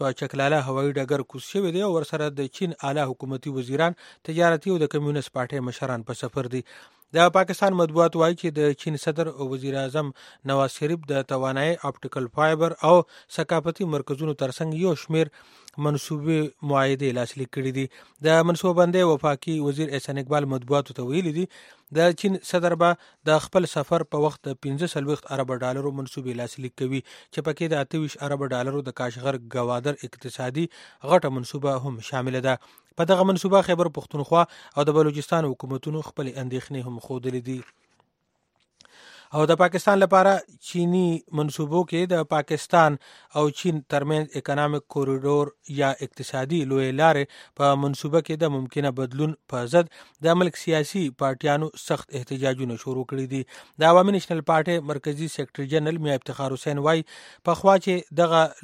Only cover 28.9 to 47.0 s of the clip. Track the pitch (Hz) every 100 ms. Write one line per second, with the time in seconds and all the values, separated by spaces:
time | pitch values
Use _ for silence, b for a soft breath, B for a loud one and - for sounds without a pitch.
28.9 | - 123 117 139 135 117 127 120 123 139
29.9 | 139 123 - 123 - 127 139 170 B B
30.9 | B 135 180 147 131 120 143 139 131 139
31.9 | 113 - 131 127 127 131 127 b b b
32.9 | - 170 185 190 185 190 196 180 175 170
33.9 | 147 - 147 139 165 170 B B - 147
34.9 | 151 156 147 - 170 151 123 131 131 151
35.9 | 156 147 - 135 135 127 127 - 139 123
36.9 | 120 - 127 127 127 120 127 - _ _
37.9 | _ _ _ _ _ _ _ _ _ B
38.9 | B B B B 151 156 165 180 175 -
39.9 | 196 185 190 190 190 - _ - 180 175
40.9 | 185 175 165 - 151 151 151 147 170 170
41.9 | 165 180 175 156 156 - 156 - 175 156
42.9 | 143 B B B 151 151 - 180 156 131
43.9 | 147 143 156 151 143 - 143 147 147 -
44.9 | 147 135 135 139 147 143 - - 143 135
45.9 | 135 135 - 135 135 135 170 131 135 131
46.9 | 135